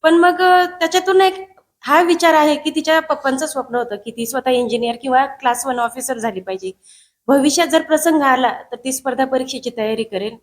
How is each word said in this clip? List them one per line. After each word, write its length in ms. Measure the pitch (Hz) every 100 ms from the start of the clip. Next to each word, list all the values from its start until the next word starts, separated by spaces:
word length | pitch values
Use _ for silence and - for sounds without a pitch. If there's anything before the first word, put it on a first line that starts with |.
पण 100 | 320
मग, 280 | 339 349 359
अ, 240 | 370 359 359
त्याच्यातून 560 | 359 330 370 370 381
एक 300 | 381 381 381 _ _ _
हा 200 | 240 302
विचार 320 | 349 339 339
आहे 220 | 311 302 294
की 140 | 302
तिच्या 300 | 311 302 320
पप्पांचं 460 | 311 294 269 262 302
स्वप्न 300 | 277 247 240
होतं 200 | 240 202
की 160 | 226
ती 140 | 233 226
स्वतः 260 | 254 262
इंजिनियर 440 | 254 233 233 240 233
किंवा 240 | 269 254 277
क्लास 420 | - 254 240 269
वन 120 | 247
ऑफिसर 380 | 233 254 254 240
झाली 220 | 226 185
पाहिजे. 320 | 185 190 190 - _ _ _ _ -
भविष्यात 400 | 277 285 285 320
जर 140 | 320
प्रसंग 400 | 311 311 320 311
आला 400 | 277 254 247 - -
तर 40 | 240
ती 160 | 262
स्पर्धा 340 | 262 269 262 262
परीक्षेची 440 | 262 262 254 240 233
तयारी 260 | 214 220
करेल 320 | 220 190 208 226